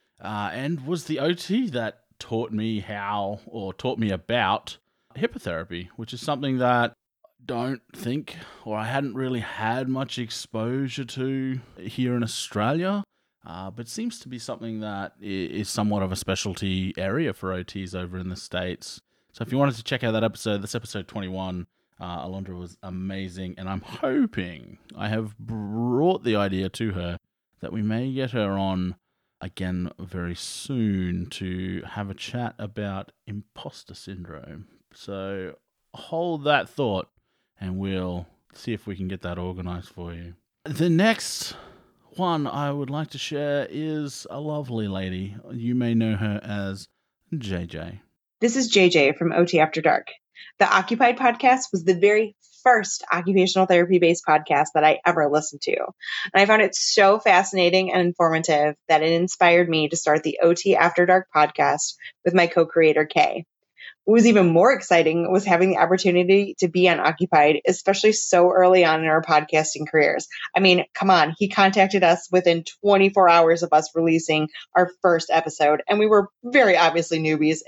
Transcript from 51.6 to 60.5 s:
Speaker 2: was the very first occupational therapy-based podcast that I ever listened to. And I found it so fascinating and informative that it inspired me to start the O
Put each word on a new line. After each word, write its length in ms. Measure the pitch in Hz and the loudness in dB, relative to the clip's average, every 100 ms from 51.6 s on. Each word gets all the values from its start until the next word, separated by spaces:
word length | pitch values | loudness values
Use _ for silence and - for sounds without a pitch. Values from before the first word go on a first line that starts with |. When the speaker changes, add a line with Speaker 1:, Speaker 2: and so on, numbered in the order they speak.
| - | 0
Speaker 2:
was 120 | 190 | -2
the 100 | 165 | 0
very 420 | 175 202 214 214 _ _ _ | 4 4 4 0 _ _ _
first 420 | 254 226 196 - - | 4 4 2 -8 -4
occupational 560 | 175 175 190 185 190 185 | -2 2 2 4 2 4
therapy-based 580 | 175 175 180 170 170 - | 4 6 4 4 2 2
podcast 400 | 156 156 147 151 | 2 2 0 2
that 100 | 156 | 4
I 160 | 151 - 175 | 4 4 2
ever 240 | 160 147 | 2 2
listened 320 | 151 151 147 | 0 -2 -8
to. 140 | - - | 0 0
And 680 | - - - - 196 196 | 0 -10 -10 -8 0 2
I 40 | 202 | 4
found 160 | 214 | 4
it 120 | 196 | 4
so 440 | - - - 196 214 | 0 0 6 6 6
fascinating 760 | 214 180 196 190 175 185 185 | 6 4 4 2 4 4 2
and 100 | 185 | 2
informative 720 | 175 175 170 160 165 151 151 151 - | 0 2 2 2 2 2 2 -2 0
that 140 | 156 | 2
it 100 | 160 | 4
inspired 560 | 170 180 - 175 175 175 | 2 0 2 4 6 4
me 200 | 160 151 | 0 0
to 80 | - | -2
start 260 | - 156 | 0 0
the 160 | 156 - | 0 2
O 100 | 170 | 2